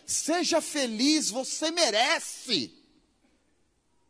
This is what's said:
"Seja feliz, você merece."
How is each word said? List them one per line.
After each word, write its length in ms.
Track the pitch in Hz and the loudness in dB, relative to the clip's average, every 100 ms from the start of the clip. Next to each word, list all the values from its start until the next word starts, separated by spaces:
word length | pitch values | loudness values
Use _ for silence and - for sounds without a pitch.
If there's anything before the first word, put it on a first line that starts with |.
| - | -6
"Seja 560 | - - 339 311 320 | -4 0 0 2 0
feliz, 680 | - 294 254 214 269 311 196 | 0 -2 -2 2 4 4 2
você 400 | 220 262 - 311 | -4 -6 -4 -2
merece." 1040 | 339 302 208 262 320 - - - 196 110 - _ _ _ _ _ _ _ _ _ _ _ _ _ | 2 2 4 2 2 -2 -10 -4 -2 -2 -10 _ _ _ _ _ _ _ _ _ _ _ _ _